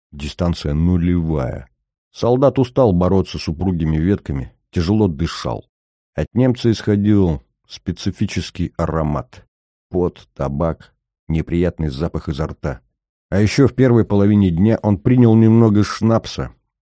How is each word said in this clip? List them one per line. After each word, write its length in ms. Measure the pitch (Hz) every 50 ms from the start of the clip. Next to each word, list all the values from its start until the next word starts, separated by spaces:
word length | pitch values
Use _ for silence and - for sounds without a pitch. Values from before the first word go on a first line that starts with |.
| _ _
Дистанция 640 | - 71 73 73 - - 90 87 85 - - 76 73
нулевая. 920 | 76 82 87 90 87 85 87 90 90 82 80 78 73 65 60 - - - _ _ _ _ _ _ _ _ _
Солдат 460 | _ - 107 117 123 131 143 135 120 135
устал 340 | 127 - _ 139 131 110
бороться 460 | 90 87 90 90 95 95 90 - - 80
с 100 | - -
упругими 480 | 80 73 90 95 92 80 80 78 78
ветками, 560 | 78 80 92 101 - _ - 71 67 64 - _ _ _ _
тяжело 380 | - - 85 82 107 110 107 92
дышал. 580 | 78 67 82 78 - - - 67 57 50 _ _ _ _ _ _ _ _ _ _ _
От 120 | - 78 - _
немца 360 | 110 131 127 120 - - 117
исходил 720 | 107 - - 104 104 104 101 104 104 101 95 85 78 67 _ _ _ _ _
специфический 1080 | _ - - _ - 82 - - 98 87 - 110 98 - 98 - - _ - 87 - -
аромат. 720 | - 85 78 76 80 78 76 73 69 - _ - - _ _ _ _ _ _ _ _ _ _
Пот, 380 | - 90 90 85 - - - _ _
табак, 600 | - 71 69 69 71 85 82 80 - - _ _ _ _ _ _ _ _ -
неприятный 600 | 80 80 76 - 85 85 90 87 - - 80 76
запах 400 | 64 67 82 82 - 80 - -
изо 180 | 73 67 78
рта. 340 | 71 - _ - 76 64 - _ _ _ _ _ _ _ _ _ _
А 100 | 90 95
ещё 260 | 107 101 - - 139
в 80 | 117 -
первой 300 | - 131 127 120 113 101
половине 460 | - 104 101 101 104 107 104 98 92
дня 280 | 85 80 98 110 113 -
он 160 | - 107 101 85
принял 360 | - 120 123 127 123 113 110
немного 480 | 113 113 110 110 117 117 113 101 104
шнапса, 720 | 101 - - - 110 113 113 110 - - - - 65 - - _ _ _ _ _